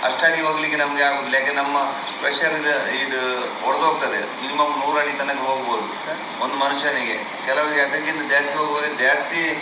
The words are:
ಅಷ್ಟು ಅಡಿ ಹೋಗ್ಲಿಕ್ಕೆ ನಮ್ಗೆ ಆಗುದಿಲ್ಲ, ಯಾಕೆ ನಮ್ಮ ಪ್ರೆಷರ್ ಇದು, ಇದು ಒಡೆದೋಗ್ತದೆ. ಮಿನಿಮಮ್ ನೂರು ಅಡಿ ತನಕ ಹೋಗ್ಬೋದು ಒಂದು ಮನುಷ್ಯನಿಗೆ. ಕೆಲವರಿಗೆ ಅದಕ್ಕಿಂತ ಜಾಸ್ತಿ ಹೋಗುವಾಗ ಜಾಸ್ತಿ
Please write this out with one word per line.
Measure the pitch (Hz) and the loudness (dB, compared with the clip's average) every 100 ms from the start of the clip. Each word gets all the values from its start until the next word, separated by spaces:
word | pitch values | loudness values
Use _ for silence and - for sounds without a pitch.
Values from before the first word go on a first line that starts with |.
ಅಷ್ಟು | - - 165 | 0 2 2
ಅಡಿ | 160 | 4
ಹೋಗ್ಲಿಕ್ಕೆ | 156 151 151 151 | 2 0 0 0
ನಮ್ಗೆ | 143 143 | 0 2
ಆಗುದಿಲ್ಲ, | 143 139 131 | 2 2 0
ಯಾಕೆ | - 139 | 0 2
ನಮ್ಮ | 143 139 139 135 131 - - | 0 0 0 0 -2 -6 -2
ಪ್ರೆಷರ್ | 123 - 160 | 0 2 2
ಇದು, | 156 151 147 127 131 | 2 0 0 0 0
ಇದು | 131 135 127 127 127 - - | 0 0 0 -2 -4 -4 -2
ಒಡೆದೋಗ್ತದೆ. | - 156 156 110 107 - - | 2 2 2 0 0 -2 -6
ಮಿನಿಮಮ್ | 131 143 151 - | -4 0 0 2
ನೂರು | 143 151 | 0 0
ಅಡಿ | 147 | 0
ತನಕ | 139 139 139 | 0 -2 -2
ಹೋಗ್ಬೋದು | 165 175 123 139 139 - - - - - | 0 -2 0 -2 -4 -6 -6 -6 -6 -4
ಒಂದು | 123 135 | -4 0
ಮನುಷ್ಯನಿಗೆ. | 139 143 151 - 120 - - - 180 | 0 2 0 0 -2 -4 -4 -6 0
ಕೆಲವರಿಗೆ | 165 151 151 | 2 2 2
ಅದಕ್ಕಿಂತ | - 151 151 160 143 | 2 0 -2 -4 2
ಜಾಸ್ತಿ | 139 143 143 | 2 2 0
ಹೋಗುವಾಗ | 156 147 | 0 0
ಜಾಸ್ತಿ | 151 147 131 147 - 165 160 147 | -2 0 2 2 0 -2 -2 -2